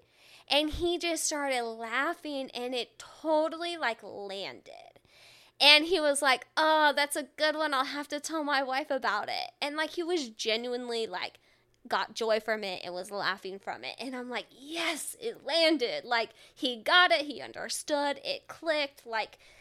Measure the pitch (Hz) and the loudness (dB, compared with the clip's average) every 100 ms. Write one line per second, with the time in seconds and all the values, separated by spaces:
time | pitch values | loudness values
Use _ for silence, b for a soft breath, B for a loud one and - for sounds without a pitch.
0 | B B B B B 277 302 294 339 349 | B B B B B 0 2 0 -2 0
1 | 339 320 - 302 277 254 233 226 233 240 | -2 -2 -2 -2 -2 -2 -2 -6 -6 -2
2 | 294 330 302 277 262 - 247 254 - - | -2 -4 -6 -6 -6 -8 -6 -4 -6 -10
3 | - - 311 311 320 320 339 339 254 226 | -20 -8 2 2 2 -2 -6 -2 -4 -4
4 | 208 - 202 196 160 117 - - - - | -10 -12 -10 -8 -8 -12 -18 -20 -20 -20
5 | B B B B B - 277 302 330 349 | B B B B B 6 10 10 8 2
6 | 302 277 285 254 - - 311 311 302 285 | 4 4 4 2 0 2 4 6 6 4
7 | 285 320 285 - 311 302 311 269 269 285 | 2 0 -6 0 0 2 0 0 0 -4
8 | 294 294 294 320 285 277 262 262 294 262 | -6 -6 -4 -4 0 0 2 -2 0 0
9 | 226 202 - 95 - - 285 302 311 349 | 0 0 -2 -4 -6 -4 -4 -2 -4 -4
10 | 339 359 240 220 220 220 247 247 247 233 | -2 -2 -2 -6 -2 -2 -2 -6 -4 -4
11 | 214 180 - - b b b b 240 196 | -4 -6 -8 -10 b b b b -4 -2
12 | - - 226 220 226 220 196 180 - 180 | -2 -2 0 2 0 -4 -4 -6 -8 -8
13 | 190 202 160 196 190 196 202 120 123 - | -8 -4 -2 -4 -8 -10 -10 -10 -10 -10
14 | 254 254 247 233 208 - 277 330 330 311 | -8 -8 -6 -8 -8 -16 -10 -6 -4 -4
15 | - - 233 - 254 330 320 311 233 151 | -8 -8 -10 -8 -2 2 4 4 0 -4
16 | 220 240 220 - B B 254 240 214 349 | -2 -2 -2 -8 B B -4 -2 4 6
17 | 359 330 294 233 127 - 220 - - 294 | 6 4 0 -8 -10 -10 -8 -8 -2 0
18 | 285 277 - 151 - - 330 302 277 - | 0 -2 -6 -8 -8 -8 -2 0 0 -6
19 | 240 220 196 - B B | -6 -4 -4 -10 B B